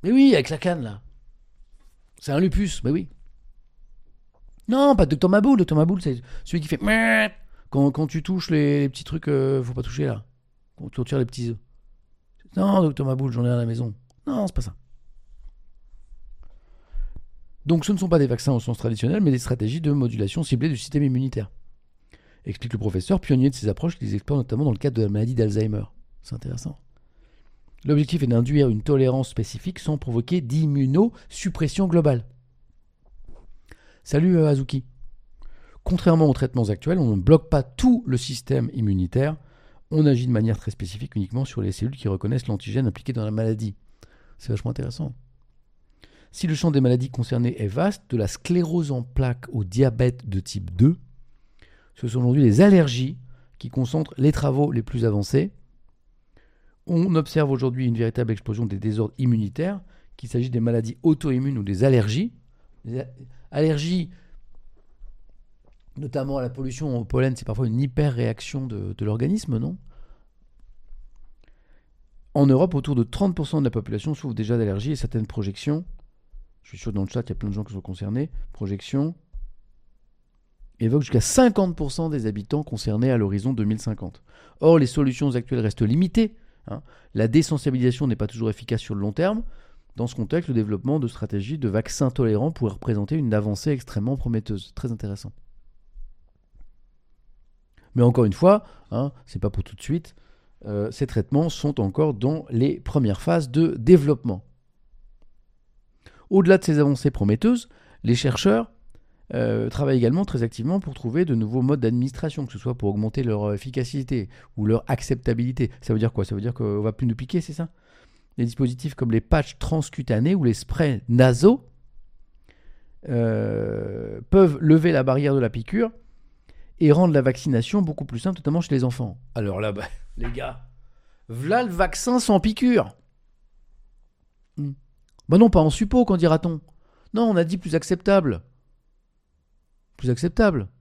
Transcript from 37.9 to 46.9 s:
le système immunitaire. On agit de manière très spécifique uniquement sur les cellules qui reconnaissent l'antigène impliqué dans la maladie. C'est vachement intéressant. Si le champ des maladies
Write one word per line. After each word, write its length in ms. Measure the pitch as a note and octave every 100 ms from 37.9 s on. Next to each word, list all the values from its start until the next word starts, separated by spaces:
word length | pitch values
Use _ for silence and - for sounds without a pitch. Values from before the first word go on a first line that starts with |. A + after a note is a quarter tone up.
| A#3+ -
le 100 | B2+
système 540 | - B2+ - C3+ A#2
immunitaire. 640 | - A2 F#2+ F2+ B2 C#3 D#3 - _ - - -
On 160 | D#3 D3+
agit 180 | B2+ B2
de 60 |
manière 260 | A#2 A2+ G#2
très 140 | -
spécifique 440 | - F#2 G2 C3+ -
uniquement 300 | F#2+ A#2+ C3+
sur 160 | -
les 100 | G2
cellules 240 | F#2+ A2 C#3
qui 120 | G#2+
reconnaissent 400 | F#2+ G2+ A#2+ A#2+
l'antigène 400 | G#2 - G#2+ B2+
impliqué 260 | - -
dans 120 | A#2+ G#2+
la 60 |
maladie. 440 | G#2+ A2 A2 A2 G2+ _ - - _ _ -
C'est 120 | -
vachement 200 | G#2+ A#2+
intéressant. 420 | A#2+ B2+ A#2+ D3 A#2+ - _ _ _ _ _ _ _ - _ _
Si 140 | - F3
le 80 |
champ 160 | D#3 E3+
des 100 | C#3
maladies 300 | C3